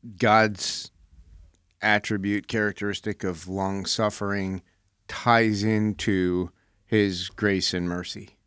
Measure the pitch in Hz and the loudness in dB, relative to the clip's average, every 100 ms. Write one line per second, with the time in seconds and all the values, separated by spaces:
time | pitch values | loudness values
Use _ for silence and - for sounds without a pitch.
0 | 120 98 117 110 110 98 - - - _ | -18 -2 4 6 4 0 -6 -8 -10 _
1 | _ - - - - _ _ _ 104 104 | _ -20 -20 -20 -20 _ _ _ 0 0
2 | - 107 98 101 - 113 104 98 104 98 | 0 -4 -2 -4 -2 -2 -2 -2 -6 -6
3 | 110 98 95 85 87 95 95 98 92 - | -6 -6 -6 -6 -8 -4 -2 -4 -4 0
4 | 107 101 101 101 95 95 _ _ _ _ | -2 -2 -4 -4 -4 -6 _ _ _ _
5 | _ - - 117 113 104 107 110 107 101 | _ -4 4 4 4 2 2 2 2 0
6 | - 95 90 90 90 _ _ _ _ 110 | 0 2 2 0 -2 _ _ _ _ 2
7 | 101 90 90 - 107 95 - 90 87 87 | 2 0 -8 -2 0 0 0 -2 -4 -6
8 | 90 - 98 _ | -8 -12 -16 _